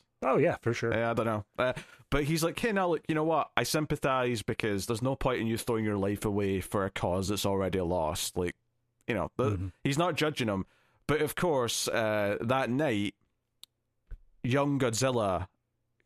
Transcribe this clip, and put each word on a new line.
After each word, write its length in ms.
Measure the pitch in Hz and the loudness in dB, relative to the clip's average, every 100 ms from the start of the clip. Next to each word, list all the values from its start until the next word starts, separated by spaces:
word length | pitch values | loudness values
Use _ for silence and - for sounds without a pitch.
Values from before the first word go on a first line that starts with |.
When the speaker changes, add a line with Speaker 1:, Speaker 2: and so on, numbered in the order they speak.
| _ _ | _ _
Speaker 1:
Oh, 140 | - 233 | 0 4
yeah, 180 | 156 - | 4 2
for 120 | - | -2
sure. 180 | 117 117 | -2 0
Speaker 2:
Yeah, 200 | 113 117 | 0 0
I 20 | |
don't 140 | 117 113 | 0 0
know. 180 | 107 - - | -2 -4 -2
Uh, 140 | 127 123 - - - | -2 -2 -10 -18 -4
but 140 | 139 | -2
he's 200 | 147 160 | 0 2
like, 140 | 165 156 | 0 0
"Hey, 120 | 240 | 0
now, 160 | 202 185 | 2 0
look, 160 | 160 - | 0 0
you 60 | |
know 100 | 156 | 0
what? 280 | 160 156 - - | 2 0 0 0
I 60 | |
sympathize 800 | 123 160 151 147 143 131 123 120 | 0 2 0 0 2 2 2 0
because 460 | - 113 110 101 95 | -4 -2 0 0 0
there's 160 | 113 | 0
no 120 | 127 135 | 0 0
point 260 | 135 120 | 0 0
in 40 | 113 | -2
you 140 | 113 | -2
throwing 260 | - 113 107 | -2 -2 0
your 100 | 104 | 0
life 280 | 98 104 110 | 0 0 -2
away 340 | 101 101 95 | 0 0 0
for 260 | - 107 95 | -2 -2 -2
a 40 | |
cause 380 | - 104 90 95 | -2 -2 0 -2
that's 180 | 104 104 | -2 0
already 340 | 98 95 95 | 0 0 0
lost." 540 | 85 90 78 78 - - | 0 0 0 -2 -4 -4
Like, 200 | 87 - _ _ _ _ - | -4 -6 _ _ _ _ -6
you 60 | |
know, 160 | 110 78 - | -4 -4 -2
the, 140 | 120 | -2
Speaker 1:
Mm-hmm. 160 | 101 95 - | -2 -6 -6
Speaker 2:
he's 140 | 135 139 | -2 0
not 160 | 180 143 | 0 0
judging 320 | 151 147 117 | -2 0 -2
him. 180 | 98 90 _ _ _ - | -2 -4 _ _ _ -2
But 160 | 143 | 0
of 140 | 147 - | 0 0
course, 520 | 180 139 117 - - | 0 2 0 -2 -2
uh, 500 | 107 110 107 101 104 | 0 0 2 0 0
that 300 | 113 131 123 | 0 0 2
night, 420 | 127 151 107 104 - _ _ _ _ - _ _ _ - - - _ | 0 2 0 -2 -6 _ _ _ _ -20 _ _ _ -18 -18 -20 _
young 360 | 120 135 143 143 | 0 2 2 2
Godzilla 680 | 127 110 131 120 101 90 98 _ _ _ _ _ | 0 2 0 2 0 0 -4 _ _ _ _ _